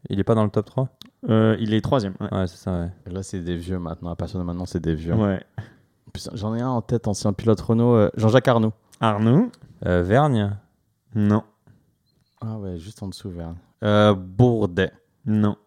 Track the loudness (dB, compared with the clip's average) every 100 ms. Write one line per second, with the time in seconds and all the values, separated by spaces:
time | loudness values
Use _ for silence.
0 | -4 -2 2 2 2 -2 -4 -4 -4 _
1 | -20 _ 0 4 4 2 0 0 2 -2
2 | -2 -8 -6 -4 -4 -6 -6 -4 -6 -10
3 | -12 -10 -8 -8 -4 -6 -4 -6 -6 -8
4 | -8 -8 -6 -6 -6 -6 -6 -4 -2 -4
5 | -2 0 0 -2 -8 -16 -16 _ _ _
6 | -16 -12 -10 -8 -6 -4 -4 -4 -2 -4
7 | -2 -2 -2 0 0 0 2 2 4 4
8 | 4 2 4 4 4 2 2 -4 _ _
9 | 0 2 4 4 2 _ -20 -8 0 0
10 | 4 4 4 2 0 -4 _ _ _ _
11 | _ 0 2 2 0 _ _ _ _ _
12 | _ _ _ _ -12 -10 -10 -10 -14 -14
13 | -14 -12 -12 -12 -12 -14 _ _ 0 4
14 | 4 2 -4 2 2 2 -2 -2 -4 _
15 | _ _ -2 0 0 -2